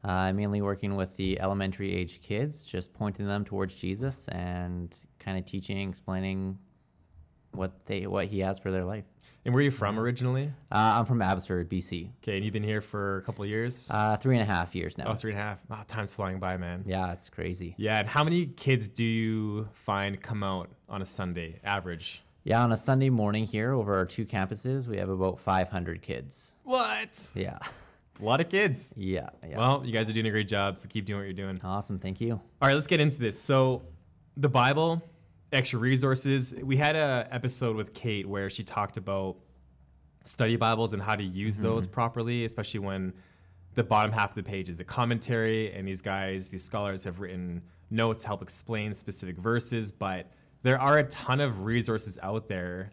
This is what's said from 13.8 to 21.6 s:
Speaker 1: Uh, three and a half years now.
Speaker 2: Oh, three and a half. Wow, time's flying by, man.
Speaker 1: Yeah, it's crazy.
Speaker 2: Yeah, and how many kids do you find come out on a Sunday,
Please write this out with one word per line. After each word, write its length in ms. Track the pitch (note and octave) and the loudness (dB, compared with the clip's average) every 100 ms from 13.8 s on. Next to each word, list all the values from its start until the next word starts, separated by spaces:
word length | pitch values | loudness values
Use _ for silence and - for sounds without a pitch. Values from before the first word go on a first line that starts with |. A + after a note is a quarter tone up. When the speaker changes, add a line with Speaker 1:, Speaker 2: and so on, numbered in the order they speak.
| - | -2
Speaker 1:
Uh, 260 | G#2+ G#2+ G#2+ | 2 2 2
three 180 | C3 B2+ | 4 4
and 80 | |
a 20 | - | 4
half 300 | F#2 F2+ F#2 | 0 0 -4
years 220 | E2+ - | -6 -4
now. 60 | C#2 | -4
Speaker 2:
Oh, 80 | A2 | -2
three 160 | A2 | -4
and 80 | G2+ | -4
a 40 | |
half. 240 | G#2 G2 - | -6 -8 -10
Wow, 160 | A2 G#2 | -12 -8
time's 240 | A2+ G2+ | -6 -6
flying 280 | - G2 F#2 | -4 -4 -2
by, 180 | F#2 F#2 | -2 -2
man. 260 | F2 F2 F#2+ | -4 -6 -4
Speaker 1:
Yeah, 260 | F#2 F#2 | -2 -2
it's 160 | F2 - | -6 -12
crazy. 440 | - E2+ F2+ F2 - | -8 -6 -6 -8 -4
Speaker 2:
Yeah, 220 | G#2+ G#2+ | 0 2
and 80 | G#2+ | 2
how 160 | D3 | 2
many 220 | D3+ F3 D#3 | 4 2 0
kids 420 | - - C3 G#2 | -2 2 2 2
do 160 | - | 0
you 640 | A#2 A2+ A2 A2 G#2+ G#2 G#2+ | 2 2 2 0 0 -2 -6
find 480 | - - G2 G2 - | -8 -2 0 0 -2
come 220 | - G#2+ | -4 -4
out 260 | G2+ F#2 F2 - _ | -2 -4 -6 -16 _
on 140 | G2+ | -6
a 40 | F#2 | -4
Sunday, 540 | - F#2 F2 E2 E2 | -4 -4 -4 -8 -8